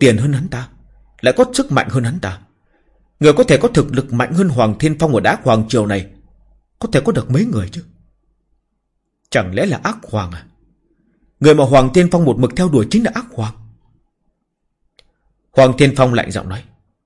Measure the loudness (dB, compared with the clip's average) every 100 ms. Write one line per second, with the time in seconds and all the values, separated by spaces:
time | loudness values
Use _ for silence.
0 | 2 2 0 -2 -4 -10 -14 -18 -20 _
1 | _ _ -2 2 0 0 -2 -2 -2 -4
2 | -4 -4 -8 -10 -16 _ _ _ _ _
3 | _ 0 4 4 4 2 2 0 0 -2
4 | -4 -4 -2 -2 0 0 0 0 -2 0
5 | 0 0 0 -2 0 0 0 -2 -2 -4
6 | -6 -16 _ _ _ _ _ -12 -4 -2
7 | 0 -2 -2 -2 -2 -4 -6 -10 -18 _
8 | _ _ _ _ _ _ _ _ _ _
9 | _ _ _ -4 -4 -4 -4 -4 -6 -10
10 | -8 -6 -6 -10 -20 _ _ _ _ _
11 | _ _ _ 0 4 4 6 4 4 4
12 | 2 2 2 0 -2 0 0 0 0 0
13 | -2 -4 -10 -8 -8 -10 -20 _ _ _
14 | _ _ _ _ _ _ _ _ _ _
15 | _ _ _ _ _ 2 4 4 2 2
16 | 0 0 -4 -6 -8 -12 -14 _ _ _